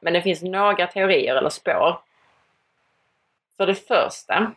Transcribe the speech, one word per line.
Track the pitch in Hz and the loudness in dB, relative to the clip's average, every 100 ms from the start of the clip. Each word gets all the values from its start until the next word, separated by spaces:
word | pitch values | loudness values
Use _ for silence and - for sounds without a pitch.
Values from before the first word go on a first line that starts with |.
men | 170 | -2
det | 175 | -2
finns | 185 165 | 0 -4
några | 175 190 208 190 180 | -4 0 0 2 -2
teorier | 202 190 175 131 131 | 0 2 2 2 0
eller | 143 | 0
spår. | - - 104 143 175 _ _ _ _ _ _ _ _ _ _ _ _ _ _ _ - | -4 -4 0 0 0 _ _ _ _ _ _ _ _ _ _ _ _ _ _ _ -4
För | 190 | -2
det | |
första, | 196 - 240 - - - - 220 | -2 0 0 0 -4 -4 -2 -2